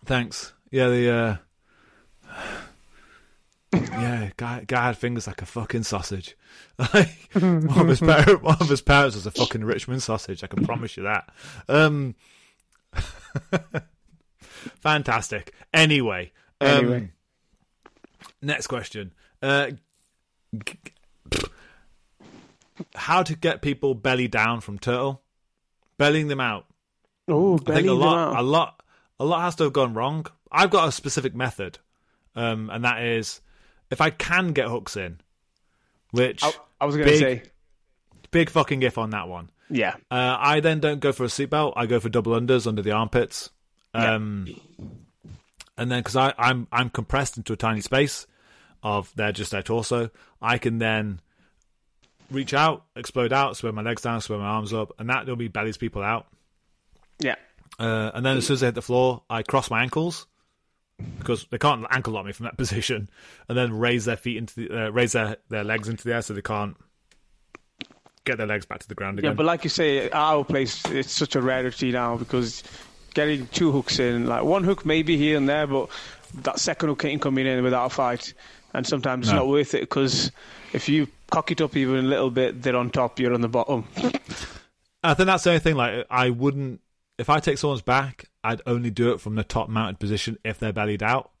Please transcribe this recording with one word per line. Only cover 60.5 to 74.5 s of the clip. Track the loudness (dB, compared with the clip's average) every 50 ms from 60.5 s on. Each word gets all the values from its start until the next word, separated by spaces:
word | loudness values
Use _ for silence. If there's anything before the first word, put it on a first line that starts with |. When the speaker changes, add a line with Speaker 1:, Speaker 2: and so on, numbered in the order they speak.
| _ _ _ _ _ _ _ _ _ _ -14 -14 -12 -10
Speaker 1:
because | -4 -4 -4 -4 -4 _
they | -8 0
can't | 2 2 2 2 -2 -2
ankle | -2 -2 -2 -2 -6
lock | -6 -8
me | -8 -12
from | -10 -10
that | -10 -6
<laughs> | -4
position, | -4 -2 -2 -2 -2 -2 -4 -4 -6 -10 _ -20 -20 -20 -20 -20 -10 _
and | -2 0
then | 0 0 -2 0
raise | 0 0 0 0 0
their | -2 -4
feet | -4 -6 -8 -6 -6
into | -8 -10 -10
the, | -12 -10 -8 -6 -6 -6
uh, | -2
raise | 0 2 2 2 2
their, | 0 0 -2 -4 -8 _ _
their | -6 -6 -2
legs | -2 -2 -2 -2 -4
into | -8 -6 -4
the | -4 -2
air | -2 -2
so | -4 -8
they | -8 -6
can't | -4 -4 -4 -4 -6 -8 _ _ _ _ _ _ _ _ _ _ _ _ _ _ _ _ -20 _ _ _ _ -20 _ -20 _ _ -20 _ _ _
get | -6 -4 -4
their | -2
legs | -4 -4 -4 -6
back | _ -14 -14
to | -14 -16
the | -12
ground | -8 -8 -8 -6 -2
Speaker 2:
Yeah, | -2 -2
Speaker 1:
again. | 0
Speaker 2:
but | 0 0
like | 0 0 0 -2
you | -4
say, | -2 0 2 2 2 0 0
at | 0 0
our | 2 2 4 4 2 2
place, | 0 0 0 0 -2 -4 -6 -6
it's | -4 -4 -4 -4 -4 -2
such | -4 -2 0 0
a | 0 0
rarity | 2 0 0 -2 -4 -4 -2 -2 -2 0
now | 0 0 -2 -2
because | -4 -4 -2 -2 -2 -2 -2 -6 -10 -16 -18 -20 -20 -20 -20 -20 -20 -20 -6 -2
getting | 0 0 2 0 -2 -4 -4
two | -2 2 2 4 4
hooks | 2 0 -2 0 0
in, | 2 2 2 0 0
like, | 0 0 0 2
one | 2